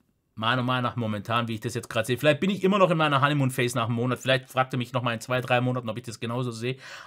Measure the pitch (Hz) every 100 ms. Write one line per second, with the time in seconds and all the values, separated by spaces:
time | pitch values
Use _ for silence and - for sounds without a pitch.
0 | _ _ _ - 110 127 123 127 120 113
1 | 110 107 101 117 113 113 123 117 - 113
2 | 110 120 147 143 196 214 185 202 180 165
3 | 151 139 143 147 131 131 123 127 113 117
4 | 127 120 127 131 131 127 127 127 120 127
5 | 120 113 - 127 127 123 127 123 113 107
6 | 113 - 113 120 123 113 120 135 - -